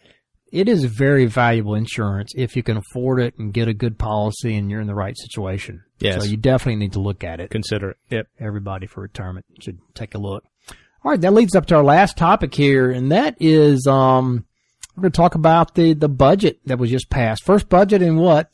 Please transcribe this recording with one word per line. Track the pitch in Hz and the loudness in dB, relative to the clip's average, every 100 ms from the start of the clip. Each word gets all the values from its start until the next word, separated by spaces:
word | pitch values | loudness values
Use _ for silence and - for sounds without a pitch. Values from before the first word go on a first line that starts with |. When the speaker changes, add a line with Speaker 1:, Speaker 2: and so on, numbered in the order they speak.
| _ _ _ _ _ | _ _ _ _ _
Speaker 1:
it | 170 202 | -2 0
is | 190 127 | 0 0
very | 107 135 139 120 | 0 2 4 2
valuable | 123 120 117 104 107 | 2 0 0 -2 -4
insurance | 117 - 104 98 104 - | -4 -4 -4 -4 -8 -8
if | 123 123 | -6 -4
you | |
can | 117 110 | -4 -6
afford | - 127 131 127 | -6 -6 -2 -2
it | 120 - | -2 -6
and | 107 | -6
get | 117 113 | -4 -2
a | 107 | -2
good | 120 110 | -4 -4
policy | 117 107 107 - 120 107 | -4 -2 -2 -4 -4 -4
and | 101 | -4
you're | 107 | -6
in | 104 | -6
the | 101 | -6
right | 98 - | -6 -10
situation. | - - 95 92 - 90 _ - | -14 -10 -8 -8 -10 -18 _ -6
Speaker 2:
Yes. | 107 92 | -4 -2
Speaker 1:
So | 104 | -4
you | 107 | -2
definitely | 127 131 127 107 | 0 0 0 -4
need | 101 | -4
to | 98 | -4
look | 101 95 | -4 -6
at | 87 82 | -10 -12
it. | 87 | -10
Speaker 2:
Consider | 110 - 107 95 | -8 -6 -6 -8
it. | - - | -12 -10
Yep. | 113 104 - | -10 -10 -12
Speaker 1:
Everybody | 107 104 98 95 101 | -10 -10 -10 -12 -14
for | - | -16
retirement | 98 - 92 92 - _ | -16 -14 -12 -12 -16 _
should | - 87 _ | -18 -18 _
take | - 110 101 | -18 -14 -10
a | |
look. | 101 98 _ _ - - _ _ | -10 -10 _ _ -20 -20 _ _
All | - | -4
right, | 240 | 0
that | 180 | 2
leads | 214 220 190 | 4 4 2
up | - | 2
to | 160 | 4
our | |
last | 143 160 202 - | 6 4 4 2
topic | 165 220 143 | 2 2 0
here, | - 143 135 127 | 0 2 4 2
and | 127 135 | 0 0
that | 180 302 - | 0 0 0
is, | 160 156 147 135 135 | 2 6 6 4 2
um, | 135 131 131 127 123 - _ _ _ - - | 4 4 4 2 -2 -6 _ _ _ -20 -4
we're | |
gonna | 185 | -2
talk | - 170 | 2 2
about | 165 160 165 165 | 4 4 4 2
the, | - 165 | 2 2
the | 151 151 | 2 0
budget | 131 135 196 196 - 135 | 2 4 4 0 -2 -6
that | 127 | -4
was | 117 | -2
just | 127 - | -2 -4
passed. | 139 117 110 - | -2 -2 -2 2
First | 202 - | 0 4
budget | 180 196 202 | 2 4 2
in | 170 160 | 2 2
what, | 175 151 156 | 4 2 0